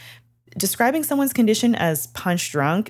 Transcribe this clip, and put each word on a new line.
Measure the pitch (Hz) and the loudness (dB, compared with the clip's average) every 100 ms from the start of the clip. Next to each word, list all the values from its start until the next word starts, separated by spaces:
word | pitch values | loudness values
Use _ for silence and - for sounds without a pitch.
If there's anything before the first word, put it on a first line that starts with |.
| - - _ _ _ 185 | -20 -20 _ _ _ -6
Describing | 190 - 240 311 | -4 0 0 0
someone's | 302 277 277 | 0 0 0
condition | 262 214 220 240 | 2 2 4 2
as | 226 170 156 - | 2 0 -2 -6
punch | - 185 175 - | -6 -2 -2 -2
drunk | 147 143 180 | 0 0 0